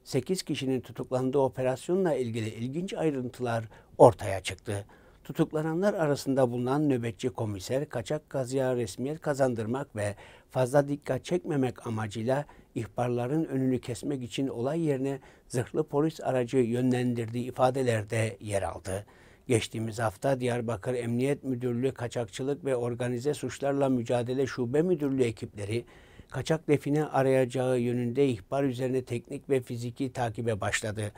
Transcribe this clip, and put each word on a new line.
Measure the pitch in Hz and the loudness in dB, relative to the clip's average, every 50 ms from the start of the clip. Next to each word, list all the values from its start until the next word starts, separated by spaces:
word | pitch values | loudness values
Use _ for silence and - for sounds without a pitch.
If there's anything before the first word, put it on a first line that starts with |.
| _ | _
sekiz | - - 131 - - 185 185 | -2 -2 -2 0 0 -4 -4
kişinin | - - 151 120 143 131 131 123 | -2 -4 -4 -2 0 0 -2 -2
tutuklandığı | - - - - 131 - 127 127 127 131 135 143 | -4 -8 -10 -10 -6 -2 -2 0 0 2 2 2
operasyonla | 135 127 - 135 131 127 131 127 - - 175 196 190 170 143 | 2 2 0 0 0 0 0 -2 -2 -2 0 2 2 2 0
ilgili | 127 127 117 110 120 107 110 | 0 -2 -2 -2 -2 -4 -4
ilginç | - 113 117 131 135 170 180 196 233 | -4 -6 -6 -4 -4 -4 -6 -4 -4
ayrıntılar | 170 160 160 139 131 127 120 - - 123 120 117 113 110 - - - - _ - - | -2 0 0 0 -2 -4 -6 -6 -4 -2 -2 -2 -2 -4 -6 -14 -20 -20 _ 8 10
ortaya | 151 123 104 - - 101 95 95 | 10 10 10 6 -2 -4 -4 -4
çıktı. | - - 95 - - - 123 101 104 - - - - - - - - | -4 -6 -8 -8 -6 -6 -6 -6 -6 -10 -18 -20 -20 -20 -20 -20 -16
Tutuklananlar | - 143 - 160 156 - 156 156 160 160 170 196 208 208 | -6 0 0 0 2 2 -2 0 0 0 2 2 2 4
arasında | 196 160 147 139 131 - 139 131 131 131 120 | 4 2 2 2 2 2 2 4 4 4 4
bulunan | 120 123 123 127 135 147 156 147 | 4 0 0 0 2 2 4 4
nöbetçi | 135 120 117 117 104 - - 127 | 2 2 2 -2 -4 -2 -4 -4
komiser, | - - 117 107 101 95 - - 123 135 151 - | -2 -2 -4 -4 -4 -6 -4 -2 -2 -2 -2 -2
kaçak | - 123 104 - 151 151 - _ | -4 -6 -4 -2 -4 -4 -4 _
kazıya | - 139 127 120 131 135 131 127 131 | -4 -4 -4 -2 0 0 2 2 2
resmiyet | 123 120 - - - 123 139 156 160 | 0 0 -2 -4 -6 -6 -6 -6 -4
kazandırmak | - 156 143 135 139 127 120 110 110 110 123 135 143 - - | -2 -2 2 4 4 2 2 0 -2 -2 -2 -4 -4 -6 -4
ve | 107 104 101 101 - - - - - - _ | -2 -2 -2 -4 -6 -14 -20 -20 -20 -20 _
fazla | - 127 127 120 135 147 143 143 | 0 0 2 4 4 4 4 4
dikkat | 143 143 - - 131 123 - | -2 -6 -2 -4 -4 -4 -2
çekmemek | - 175 180 - - 156 139 131 123 - - - | -2 -2 -2 0 0 0 2 2 0 -2 -6 -6
amacıyla | 120 113 110 110 104 98 117 110 120 131 143 143 - - - - _ _ | -6 -4 -4 -4 -4 -6 -4 -2 0 0 0 -2 -6 -12 -20 -20 _ _
ihbarların | 127 110 - - - 123 123 120 120 120 123 147 165 160 | -8 -8 -6 -4 -2 -2 0 0 -2 -2 0 0 -2 -2
önünü | - 139 135 131 131 127 120 | 0 0 0 2 2 0 0
kesmek | - - 117 - - 139 147 131 | -2 -6 -8 -6 -4 -4 -4 -4
için | 123 117 - - 139 131 | -6 -6 -4 -4 -4 -2
olay | 117 117 120 135 156 170 | -2 -4 -4 -2 -2 0
yerine | 165 147 139 131 135 139 139 135 - - - - _ - | 0 0 0 0 0 -2 -4 -4 -8 -16 -20 -20 _ -4
zırhlı | - 131 117 - - 151 156 | -4 -4 -4 -2 -2 -4 -4
polis | - - 143 151 160 - - | 0 0 2 2 2 -2 -2
aracı | - 135 131 127 123 117 - | -2 0 0 0 0 2 2
yönlendirdiği | 131 120 110 120 123 131 127 123 123 123 123 120 120 110 110 113 123 120 127 | 2 2 4 2 2 2 2 2 2 2 0 0 -2 -4 -4 -4 -6 -6 -6
ifadelerde | 120 - 131 131 127 139 131 123 113 110 110 107 120 113 110 110 101 - | 0 2 2 2 2 2 0 2 0 0 -2 -2 0 0 0 0 -2 -8
yer | - 107 101 98 | -8 -4 -2 -2
aldı. | 92 82 - - - 95 92 101 104 - - - - - - _ _ | -2 -2 -6 -8 -8 -6 -6 -6 -6 -10 -20 -20 -20 -20 -20 _ _
Geçtiğimiz | - 123 110 - - - 113 110 113 104 113 | 2 2 2 2 -2 -6 -6 -6 -4 -4 -2
hafta | 117 107 - - - 139 139 127 | -2 -2 -2 0 0 0 0 0
Diyarbakır | 123 120 120 120 117 113 113 95 - 127 123 | 0 -2 -2 -2 -2 -4 -4 -4 -4 -4 -4
Emniyet | 123 120 117 120 120 127 139 143 - - | -4 -2 -2 0 0 0 0 0 -2 -2
Müdürlüğü | 131 131 120 123 123 120 117 127 131 | -4 -4 -2 -2 -2 -2 0 -2 -2
Kaçakçılık | - - 123 117 - 123 120 - - - 131 135 143 139 - | -2 -2 -6 -4 -4 -4 -6 -6 -6 -6 -4 -4 -4 -4 -2
ve | 139 131 | -2 -2
Organize | 120 120 120 120 120 123 123 123 120 123 147 139 | 0 0 -2 -2 -2 -2 -2 -2 -2 -2 -2 -2
Suçlarla | 135 - 123 - - 139 139 139 139 139 135 | -2 -4 -8 -6 -2 -2 0 2 2 2 2
Mücadele | 131 120 113 117 127 123 117 120 127 135 135 | 2 2 2 0 0 0 0 0 0 0 -2
Şube | 120 - 131 123 117 131 151 | -2 -2 -4 -4 0 2 2
Müdürlüğü | 165 185 180 147 151 139 135 131 123 | 2 2 2 2 2 0 2 2 2
ekipleri | 117 107 - 123 - - 104 101 101 110 120 - - - - - - - - - - | 2 0 -4 -10 -12 -10 -10 -6 -4 -4 -4 -4 -8 -16 -20 -20 -20 -20 -20 -18 -8
kaçak | - 131 123 - 160 156 - - | -8 -6 0 0 0 0 4 2
define | 147 135 - 143 143 151 151 | 2 2 4 2 2 2 0
arayacağı | 147 - 135 135 135 131 131 131 123 123 135 127 127 127 127 | 2 2 4 4 6 6 4 4 2 0 0 0 2 2 2
yönünde | 120 120 120 123 123 120 120 135 143 135 | 2 0 0 0 -2 0 2 4 4 4
ihbar | 120 95 - - 131 139 143 | 2 -2 -4 -4 -2 0 0
üzerine | 135 120 123 131 127 127 131 123 | 0 0 0 -2 0 0 -2 -2
teknik | - 120 120 - - 143 135 - - | -2 -6 -6 -6 -8 -12 -12 -2 0
ve | 139 131 | 0 0
fiziki | 120 - 127 117 120 123 117 - 139 127 | 2 -2 -6 -6 -6 -8 -4 -4 -6 -4
takibe | - 131 120 117 107 - 117 117 110 95 | -2 -2 -4 -2 -2 -2 -2 -2 -2 0
başladı. | - 104 - - - 110 104 110 107 104 - | -2 -2 -2 -2 -2 -4 -4 -4 -6 -6 -8